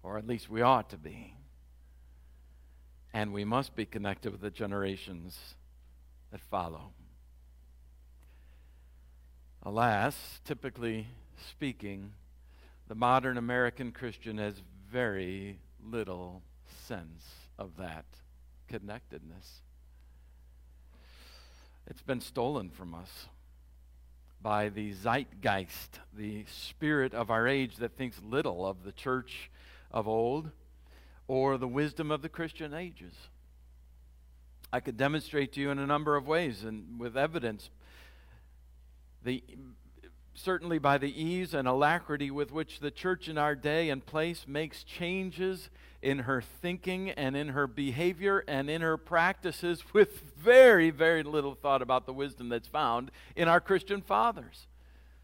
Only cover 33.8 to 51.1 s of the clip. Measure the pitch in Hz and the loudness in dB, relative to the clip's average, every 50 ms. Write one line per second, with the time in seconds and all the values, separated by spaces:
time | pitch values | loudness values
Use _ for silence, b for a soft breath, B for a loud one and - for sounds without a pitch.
33.8 | - - - - - - - - - - - - - - - - - - - 127 | -20 -20 -20 -20 -20 -20 -20 -20 -20 -20 -20 -20 -20 -20 -20 -20 -10 -4 -4 -4
34.8 | - 135 117 107 135 139 151 156 147 - - 147 139 127 - 139 139 143 139 139 | -4 -6 -2 0 0 0 0 -2 -4 -2 -2 -2 -2 -2 -4 -4 -2 -2 -2 -2
35.8 | 139 139 147 147 151 151 147 143 131 139 156 170 180 139 113 92 107 110 110 107 | 0 0 0 0 2 2 0 0 2 2 0 0 2 0 -4 -6 -8 -10 -10 -10
36.8 | 92 - 117 117 117 120 113 131 143 160 160 170 120 113 107 104 - - - b | -12 -12 -12 -8 -8 -4 0 0 0 0 0 -2 -2 -2 -4 -6 -12 -20 -20 b
37.8 | b b b b b b b b b b b b b b b b - - - - | b b b b b b b b b b b b b b b b -20 -20 -20 -20
38.8 | - - - - - - - - - 120 131 127 - - - 131 135 127 117 - | -20 -20 -20 -20 -20 -20 -20 -10 -6 -6 -6 -6 -8 -14 -20 -18 -18 -20 -20 -20
39.8 | - - - - - - - - - - - - - 190 185 170 165 175 165 156 | -20 -20 -20 -20 -20 -20 -20 -20 -20 -20 -20 -8 -4 -2 -2 -2 -2 -2 -2 2
40.8 | 139 143 143 139 135 143 - 156 156 165 175 185 185 151 165 143 131 127 127 135 | 4 4 4 4 2 -4 -4 -4 -4 -2 -2 -2 -4 -2 -2 0 2 2 4 4
41.8 | 147 147 165 175 - - 147 143 147 139 139 147 147 120 139 160 156 - - - | 4 4 4 2 -2 -4 -4 -4 -4 -6 -4 -4 -6 -4 -4 -6 -6 -6 -10 -8
42.8 | 143 143 - - - 185 185 180 - 160 160 151 147 151 147 131 120 147 151 160 | -8 -8 -8 -4 -2 -2 -2 -2 -6 -6 0 0 2 2 0 0 -2 0 0 2
43.8 | 170 156 139 135 - - - 156 156 170 170 - - - 139 147 160 156 - - | 2 0 -2 -4 -6 -4 -2 -2 -2 -2 -4 -8 -10 -6 -4 -4 -4 -4 -8 -16
44.8 | - - - - 175 170 185 190 190 185 147 156 185 190 185 180 - - B B | -18 -16 -8 -6 -4 -4 -2 -2 -4 -6 -4 -4 -4 -4 -4 -6 -10 -18 B B
45.8 | B B B B - 135 139 139 120 123 135 123 117 - - - - 175 180 180 | B B B B -2 -2 0 0 0 -2 -2 -2 -2 -8 -14 -8 -6 -6 -6 -4
46.8 | - 185 185 185 190 190 - - 143 131 135 139 147 151 131 147 143 131 110 147 | -4 -4 -4 -4 -4 -6 -4 -2 -2 -2 -2 -2 -4 -2 -2 -2 -2 -2 -2 -4
47.8 | 143 139 120 135 170 180 190 160 196 196 196 190 - - 147 135 139 147 156 165 | -4 -2 -2 0 0 0 0 0 0 0 0 0 0 -2 -2 -2 -2 -2 -2 0
48.8 | 165 160 160 156 - - 175 170 165 185 196 - - 180 147 - 180 175 170 160 | 0 0 0 -2 -4 0 2 4 4 4 0 0 -4 -6 -6 -2 -2 -2 -2 -2
49.8 | - - - 214 196 - - - - - - 143 151 220 240 262 262 247 220 180 | -6 4 8 8 8 8 6 -14 -16 -18 -16 2 8 12 12 12 12 12 12 12
50.8 | 165 165 151 139 160 165 | 8 6 6 6 6 6